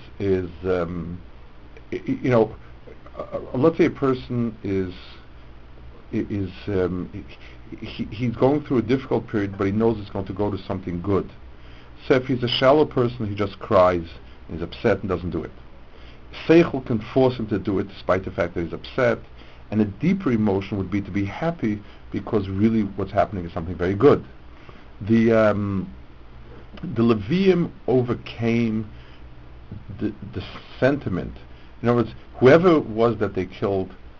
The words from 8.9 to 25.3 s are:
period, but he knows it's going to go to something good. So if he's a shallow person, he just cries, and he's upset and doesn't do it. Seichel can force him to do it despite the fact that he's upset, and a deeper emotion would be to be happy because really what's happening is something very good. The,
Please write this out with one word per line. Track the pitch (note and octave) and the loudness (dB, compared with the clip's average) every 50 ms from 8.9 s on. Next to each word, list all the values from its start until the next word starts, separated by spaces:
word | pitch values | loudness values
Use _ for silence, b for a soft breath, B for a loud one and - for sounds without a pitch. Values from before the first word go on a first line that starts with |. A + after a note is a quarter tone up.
| B2+ C3+ - - - A#2+ B2 - | 0 0 0 0 -2 -2 -2 -2
period, | - G#2+ G2+ G2 G2 G2 | -2 -2 -2 -2 -2 -2
but | G2+ G2 | 0 0
he | |
knows | G2+ A2 A2+ A2+ A2+ G#2 | 2 2 2 2 2 0
it's | G2+ G2+ | -4 -8
going | - G2+ F#2+ | -8 -8 -6
to | F#2+ F#2+ | -6 -4
go | F#2 G#2 G#2 | -2 -2 -2
to | G2+ F#2 | -2 -4
something | - - G2 F#2 F#2+ F#2+ F2 F2 | -6 -6 -8 -6 -6 -6 -6 -4
good. | E2+ G2+ G2+ F2+ - - - - - - - B B B B B B B B - - - | -2 0 0 0 0 -2 -8 -16 -18 -18 -18 B B B B B B B B -6 0 2
So | C#3+ | 2
if | C3 B2+ - | 2 2 0
he's | C3+ B2 B2 | -2 -2 0
a | A#2 | -2
shallow | - - C3+ C3 C#3+ D#3 D3+ | 0 4 6 6 6 6 6
person, | D3 - C3 B2 A#2 A#2+ - A2+ G2+ | 4 2 0 0 0 0 -4 -6 -4
he | G#2 | -2
just | G2 G#2 G2+ - - | -2 -4 -4 -4 -6
cries, | - - A2 F#2+ F2+ F2+ F2+ F2 E2 E2 - - - B B B B - | -2 4 6 6 8 6 6 2 -2 -6 -12 -16 -18 B B B B -10
and | F2 D#2+ | -8 -8
he's | |
upset | E2+ E2+ - - - A#2 G2 F#2 | -8 -8 -6 0 2 2 2 2
and | - F#2+ | 0 -2
doesn't | F2+ E2+ F2 F2+ | -4 -2 -2 -4
do | D#2+ E2+ D2+ | -4 -4 -6
it. | D2+ - - - - - - - - B B B B B B B B - - - | -8 -12 -16 -18 -18 -18 -20 -20 -20 B B B B B B B B -16 -4 4
Seichel | - D#3+ E3+ E3+ E3+ - C3 - | 6 8 8 6 6 2 -6 -4
can | - B2 G#2+ - - - | -2 -2 -2 -2 0 2
force | C3 C3 C3 B2+ - | 4 4 4 4 0
him | A2+ G#2 | -4 -2
to | A2+ F#2+ | -2 -2
do | F2 G#2+ G2 F#2+ | 0 0 0 0
it | G2 - | -2 -4
despite | - - - - F2+ F#2+ F#2+ | -6 -6 0 0 0 0 0
the | F#2 | -4
fact | F#2 - F2 E2+ - | -2 -2 -2 -2 -2
that | F2+ E2+ | -4 -4
he's | D#2+ E2 | -4 -6
upset, | D#2+ - - - - B2+ A#2+ A2 B2 - - - B B B B B B B | -8 -10 -8 -2 0 2 2 2 0 -4 -12 -18 B B B B B B B
and | G#2+ G#2+ | 0 0
a | G#2+ | 0
deeper | G2 F#2+ - - E3 G3+ G3 - C#3+ | 0 0 -2 0 2 2 2 2 0
emotion | A#2+ G#2+ G#2+ G#2 F#2+ G2 F#2+ - A2 G2 | 2 2 2 2 2 0 0 -2 -4 -4
would | F#2+ F2 | -4 -2
be | F#2+ G2+ | -2 -2
to | G2 F#2+ | -2 -2
be | F2+ G2+ G2 | -2 -2 -2
happy | G2 G2 - D#3+ E3 E3+ E3+ - A2+ G#2 G#2 - B B B B B | -2 -4 -4 -4 -4 -2 -2 -2 -2 -2 -4 -6 B B B B B
because | - A2 G#2 - - G#2+ G2 F#2+ | -8 -8 -4 -2 -2 -2 -2 -2
really | G2 F#2+ G#2 A2+ A2+ A2+ | 0 2 2 4 4 2
what's | G#2 G2 G2 - G2 F#2 | 0 0 -2 -6 -6 -2
happening | - G2+ F2 - - F#2+ F2 | 0 0 0 0 0 -6 -6
is | E2+ - | -6 -6
something | F2+ E2+ F2 F#2 | -6 -6 -6 -4
very | E2 E2+ F2+ G2+ | -2 0 0 2
good. | G2+ B2 D3 A2+ E2+ - - - - - - B B B B B B B B B - | 6 6 8 8 6 2 -4 -16 -20 -20 -20 B B B B B B B B B -6
The, | G2 G2 A2+ A2+ A2+ A2+ | 0 4 4 6 6 6